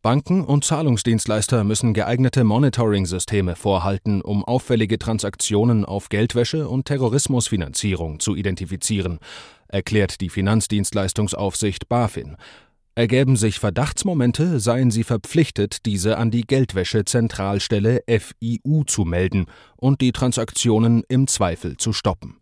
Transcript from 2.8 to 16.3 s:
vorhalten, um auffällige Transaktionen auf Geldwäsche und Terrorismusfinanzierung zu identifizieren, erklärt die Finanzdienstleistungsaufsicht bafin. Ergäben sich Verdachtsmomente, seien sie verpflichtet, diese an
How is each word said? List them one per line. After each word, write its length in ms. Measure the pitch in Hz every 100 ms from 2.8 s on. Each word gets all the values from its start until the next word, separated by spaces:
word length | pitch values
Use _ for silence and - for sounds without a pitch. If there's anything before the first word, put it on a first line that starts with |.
| 113 101 90 90 - 104 92 85
vorhalten, 640 | 104 95 87 98 110 101
um 240 | - 101 -
auffällige 540 | 127 - 117 107 113
Transaktionen 840 | - 110 101 - - 104 117 113
auf 240 | 98 98 -
Geldwäsche 640 | 104 113 120 120 160 143
und 160 | 131 -
Terrorismusfinanzierung 1300 | 139 123 135 - 127 - 101 73 - 104 87 82 78
zu 160 | - 90
identifizieren, 840 | 98 92 87 95 - 104 90 85 - - - _ _
erklärt 540 | 101 - 107 95 -
die 80 | 92
Finanzdienstleistungsaufsicht 1600 | - 98 110 - 107 95 104 95 - 104 - 101 - 107 - -
bafin. 480 | 120 113 - 71 76 - - _ _ _ -
Ergäben 400 | 113 131 135 123
sich 240 | 110 -
Verdachtsmomente, 1000 | 107 92 120 - 196 165 123 117 170 151
seien 320 | 104 120 127
sie 120 | 110
verpflichtet, 840 | 117 113 - 170 151 - 104 - -
diese 320 | 101 98 110
an 140 | 113